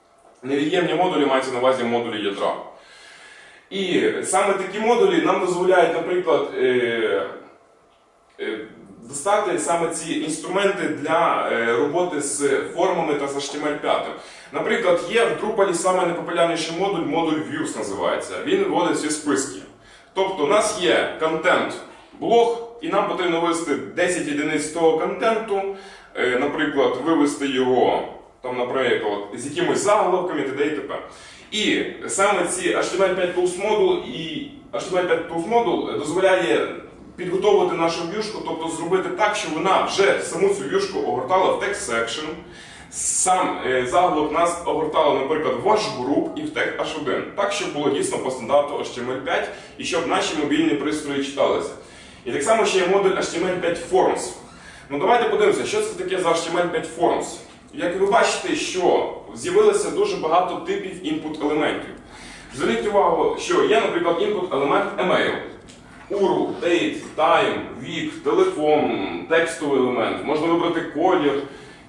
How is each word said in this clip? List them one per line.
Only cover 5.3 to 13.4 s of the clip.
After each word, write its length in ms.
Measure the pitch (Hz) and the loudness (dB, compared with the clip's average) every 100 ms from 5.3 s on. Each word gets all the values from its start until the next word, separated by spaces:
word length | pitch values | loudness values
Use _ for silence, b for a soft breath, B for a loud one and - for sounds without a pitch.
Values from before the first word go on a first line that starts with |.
| 185 | 2
дозволяють, 540 | 180 175 185 180 165 | 0 0 4 6 4
наприклад, 560 | 160 175 180 165 143 139 127 | 2 -2 -2 2 0 0 0
е, 680 | 127 123 117 117 107 98 95 - - - _ _ _ _ _ _ _ - | 2 2 0 0 0 -2 -4 -10 -18 -20 _ _ _ _ _ _ _ -10
е, 180 | 110 110 - - - - | -6 -6 -10 -18 -20 -20
достати 560 | - - 202 208 185 156 | -14 -6 0 0 2 -2
саме 300 | - 170 165 | 0 0 0
ці 220 | - 156 | -4 -4
інструменти 760 | 151 156 - 180 185 196 170 151 | -4 -4 -6 -2 0 2 0 -4
для, 600 | 135 151 165 170 - - | -4 0 2 2 0 0
е, 240 | 117 117 120 | 0 0 2
роботи 440 | 147 170 175 147 | 2 2 0 -2
з 400 | 139 - 143 - - 165 | -4 0 0 0 -2 0
формами 380 | 190 170 156 | 0 0 -2
та 140 | 143 139 | -2 -2
з 80 | |
H 200 | 139 | -4